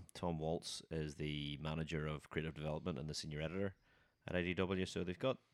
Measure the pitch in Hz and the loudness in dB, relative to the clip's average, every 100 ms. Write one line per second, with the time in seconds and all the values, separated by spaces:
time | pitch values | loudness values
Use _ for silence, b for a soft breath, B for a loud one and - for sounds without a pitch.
0 | - - 90 80 78 82 - - - 80 | -10 -2 0 2 2 0 -2 -8 -2 -2
1 | 78 71 76 73 71 71 78 80 78 80 | -2 0 0 0 -2 -2 0 0 0 0
2 | 76 76 - 80 78 71 76 76 85 67 | 0 -2 -4 -2 -2 -2 -2 -2 -2 -2
3 | 76 73 78 76 80 95 98 - b b | -2 -4 -4 -2 -2 0 -2 -2 b b
4 | b b - 90 87 87 92 95 92 90 | b b 0 2 4 4 2 2 2 0
5 | 87 90 131 117 _ | 0 2 0 0 _